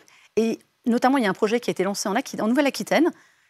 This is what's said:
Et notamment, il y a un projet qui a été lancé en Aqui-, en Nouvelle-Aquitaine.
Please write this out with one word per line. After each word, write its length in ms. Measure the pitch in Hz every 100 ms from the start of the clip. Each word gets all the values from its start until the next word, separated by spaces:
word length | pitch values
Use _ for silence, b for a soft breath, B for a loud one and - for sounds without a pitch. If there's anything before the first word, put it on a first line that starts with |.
| _ b b -
Et 240 | 226 - _ _ 247
notamment, 300 | 240 254 277
il 60 |
y 40 | 208
a 20 |
un 40 |
projet 260 | 185 214 233
qui 100 | 226
a 40 |
été 100 | 175
lancé 260 | 190 202 214
en 60 | 214
Aqui-, 260 | - -
en 60 | 214
Nouvelle-Aquitaine. 640 | 254 277 - 202 233 330 b b b